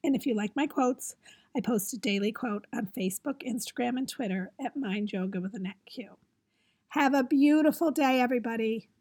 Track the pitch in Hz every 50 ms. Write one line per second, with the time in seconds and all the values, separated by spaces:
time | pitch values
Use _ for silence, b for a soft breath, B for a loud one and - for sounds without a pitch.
0 | - 302 269 - - 277 226 208 208 202 _ 277 294 311 - - 254 247 254 247
1 | - - - b b b b b b b b 262 185 214 247 208 - - - 208
2 | - 214 196 196 202 214 214 - - 233 208 208 - _ - 233 220 185 - -
3 | 190 190 190 - _ 294 277 285 - 254 220 226 - - - - 240 240 254 254
4 | 269 - - - 247 196 285 190 185 - _ - 269 - - 285 262 202 185 214
5 | 208 208 - 185 185 190 196 185 180 190 214 208 185 190 - _ _ - - 262
6 | 202 - 190 _ _ _ _ _ _ _ _ _ _ _ _ _ _ _ - 302
7 | 285 269 269 277 262 254 311 277 277 294 302 311 302 302 294 - 339 311 254 320
8 | 285 262 262 254 247 240 254 247 214 233 226 226 220 220 226 226 - _ _ _